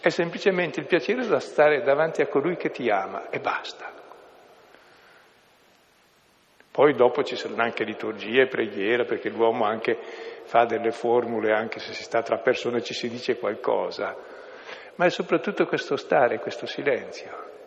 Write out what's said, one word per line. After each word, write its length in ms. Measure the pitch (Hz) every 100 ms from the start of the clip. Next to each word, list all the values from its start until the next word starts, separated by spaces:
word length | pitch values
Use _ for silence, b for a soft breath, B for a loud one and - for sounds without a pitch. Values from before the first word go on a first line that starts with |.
È 80 | 175
semplicemente 720 | 160 170 170 202 185 175 143
il 60 | 151
piacere 380 | 175 - 247 233
da 100 | 143
stare 440 | - - 151 147
davanti 400 | 123 139 160 160
a 40 | 143
colui 300 | 143 156 175
che 140 | 160
ti 200 | - 123
ama 380 | 101 95 - -
e 80 | -
basta. 540 | - - - - - - - - - - - - _ b b b b b b b _ _ _ _ _ _ _ _ _ _ _ _ _
Poi 200 | - 143
dopo 280 | 127 120 -
ci 140 | 131 120
saranno 260 | 110 110
anche 220 | 117 -
liturgia 580 | 107 107 107 107 101 123
e 60 | 127
preghiera, 560 | - 113 101 98 120
perché 240 | 117 107 107
l'uomo 360 | 110 113 120
anche 320 | 107 110 117 113 B B B B
fa 220 | - 120
delle 260 | 117 113 113
formule, 600 | 113 120 120 117 113 107
anche 260 | 110 113 -
se 140 | -
si 100 | 110
sta 200 | - 117
tra 160 | - 113
persone 440 | - 120 120 120
ci 120 | 113
si 140 | - 120
dice 300 | 120 120 117
qualcosa, 760 | 110 107 117 104 92 - 104 - B B B B B B B -
ma 100 | 175
è 40 |
soprattutto 560 | 165 185 165 214 196 170
questo 280 | 151 -
stare, 460 | 139 - 156 123 110
questo 260 | - - 120
silenzio. 880 | - 139 117 95 - - - - -